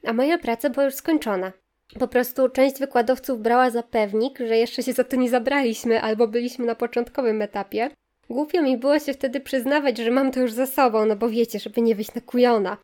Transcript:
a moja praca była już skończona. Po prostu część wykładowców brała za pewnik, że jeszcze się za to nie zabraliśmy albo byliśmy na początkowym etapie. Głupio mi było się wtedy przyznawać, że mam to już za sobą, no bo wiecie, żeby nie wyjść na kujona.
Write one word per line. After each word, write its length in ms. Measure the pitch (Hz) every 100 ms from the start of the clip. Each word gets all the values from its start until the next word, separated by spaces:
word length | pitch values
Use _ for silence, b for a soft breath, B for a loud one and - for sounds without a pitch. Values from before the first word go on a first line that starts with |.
| -
a 80 |
moja 240 | 226 277 339
praca 320 | 240 226 294
była 160 | 240 277
już 80 |
skończona. 580 | 269 - 311 240 196 185 - _ _ _ -
Po 80 | 247
prostu 420 | 247 247 - 262
część 300 | 262 269 269
wykładowców 640 | 277 247 233 254 - 247
brała 280 | 220 240 254
za 140 | 233
pewnik, 560 | 233 233 208 214 247 277
że 180 | 233 226
jeszcze 260 | 233 -
się 100 | 254
za 100 | 247
to 120 | 247 262
nie 140 | 254
zabraliśmy 720 | 247 233 277 254 220 233 226
albo 260 | 220 214 226
byliśmy 380 | 233 247 240 233
na 100 | 233
początkowym 680 | 233 240 240 - 247 220
etapie. 480 | 208 202 196 208 247 - _ _ _
Głupio 320 | 240 302 359
mi 160 | 285 254
było 220 | 262 294
się 140 | 294
wtedy 260 | 262 269 262
przyznawać, 580 | 269 269 240 294 285 233
że 140 | 233
mam 200 | 254 269
to 80 | 262
już 120 | 254
za 140 | 220 262
sobą, 400 | 277 262 220 220
no 100 | 208
bo 140 | 233
wiecie, 300 | 220 233 208
żeby 220 | 214 226
nie 140 | 233 208
wyjść 180 | 214
na 80 | 240
kujona. 560 | - 247 247 226 185 -